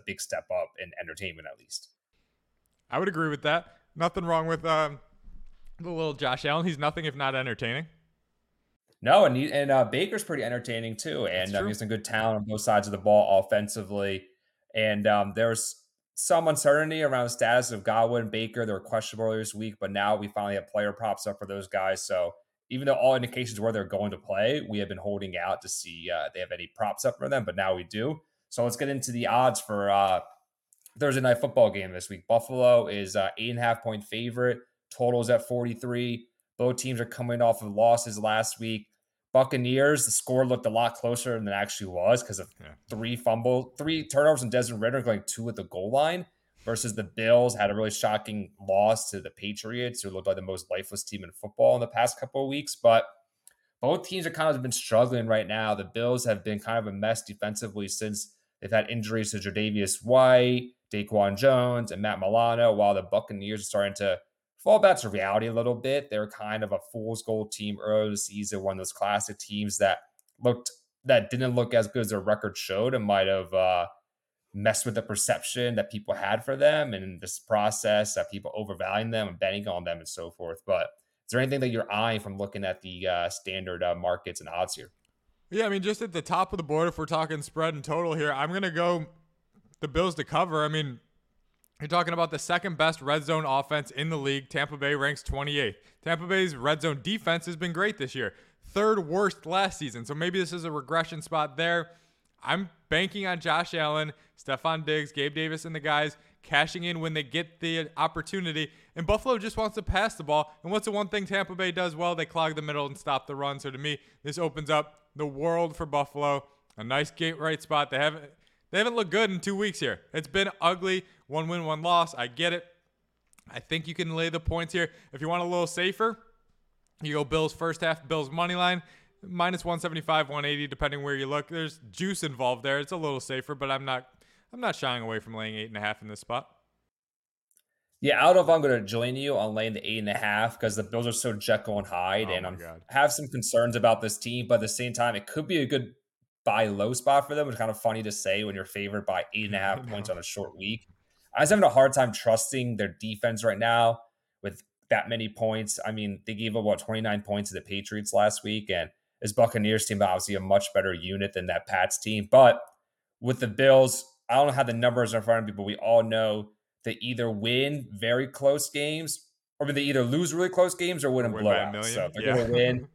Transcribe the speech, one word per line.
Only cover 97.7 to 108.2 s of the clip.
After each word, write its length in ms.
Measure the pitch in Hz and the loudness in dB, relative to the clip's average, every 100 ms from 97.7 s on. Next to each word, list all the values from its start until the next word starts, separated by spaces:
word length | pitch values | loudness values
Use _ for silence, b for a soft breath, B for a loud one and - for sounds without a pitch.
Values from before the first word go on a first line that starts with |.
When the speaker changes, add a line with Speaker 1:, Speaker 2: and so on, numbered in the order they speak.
Speaker 2:
great 260 | 170 208 208 | -2 -2 -2
this 160 | 131 | -6
year. 200 | 135 107 b b b - | -4 -6 b b b -8
Third 420 | 196 214 214 156 | 0 2 2 0
worst 380 | 180 202 - 156 | 0 0 -2 -2
last 340 | 185 190 - | 0 0 -2
season. 240 | 143 117 | -8 -8
So 100 | 117 | -10
maybe 260 | 147 175 185 | -4 -2 -2
this 120 | 170 | -4
is 140 | 175 165 | -4 -6
a 60 | |
regression 480 | 151 127 165 160 156 | -8 -2 -2 0 -6
spot 340 | - 160 151 135 | -4 -2 -2 -2
there. 360 | 165 170 165 b b b b _ | 0 0 -2 b b b b _
I'm 260 | 127 165 190 _ - | -2 -2 -2 _ -2
banking 360 | 156 190 202 190 | 0 0 -2 -4
on 140 | 170 | -4
Josh 340 | 165 156 175 | 0 0 0
Allen, 380 | 170 151 151 156 - b _ | -2 0 0 -4 -8 b _
Stefon 480 | - 131 165 160 156 | -6 -2 -2 -2 0
Diggs, 280 | 151 147 | -2 -2
Gabe 200 | - 143 | -4 -4
Davis, 300 | 147 160 160 | -2 -4 -6
and 100 | 165 | -8
the 60 | 156 | -6
guys 380 | 147 147 151 - b b | 0 0 0 -4 b b
cashing 400 | - 143 156 175 | 0 2 2 0
in 160 | 170 170 | -4 -4
when 140 | 160 | -4
they 100 | 156 | -4
get 380 | 131 156 160 - | -4 -4 -6 -6
the 260 | 165 165 151 147 | -4 -4 -4 -2
opportunity. 760 | 160 160 | -2 -2